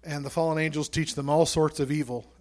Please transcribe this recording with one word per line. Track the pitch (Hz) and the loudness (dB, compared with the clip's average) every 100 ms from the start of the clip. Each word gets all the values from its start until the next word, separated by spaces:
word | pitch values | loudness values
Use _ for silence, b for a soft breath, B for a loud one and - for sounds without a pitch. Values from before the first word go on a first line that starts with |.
| 170 | -6
And | 147 | -6
the | 139 | -4
fallen | 170 160 156 | 0 0 2
angels | 156 151 147 | 0 -2 -2
teach | - 156 - | -2 -2 -4
them | 139 | 2
all | 151 160 | 4 4
sorts | 165 156 147 | 4 2 2
of | 135 | -2
evil | 151 127 123 - _ | -2 -2 -6 -10 _